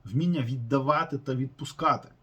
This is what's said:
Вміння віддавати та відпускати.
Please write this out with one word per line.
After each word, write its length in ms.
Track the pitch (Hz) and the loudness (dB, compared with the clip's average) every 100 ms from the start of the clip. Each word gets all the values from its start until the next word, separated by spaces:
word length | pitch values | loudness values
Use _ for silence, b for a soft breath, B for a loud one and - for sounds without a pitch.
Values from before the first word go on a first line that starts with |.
| - | -4
Вміння 360 | 117 175 170 | 0 2 2
віддавати 760 | 120 131 117 139 135 151 160 139 | 0 -4 0 2 2 2 0 -4
та 180 | - 127 | -4 -2
відпускати. 720 | 135 - 147 - 160 139 - - | -4 -6 -12 0 2 2 -2 -20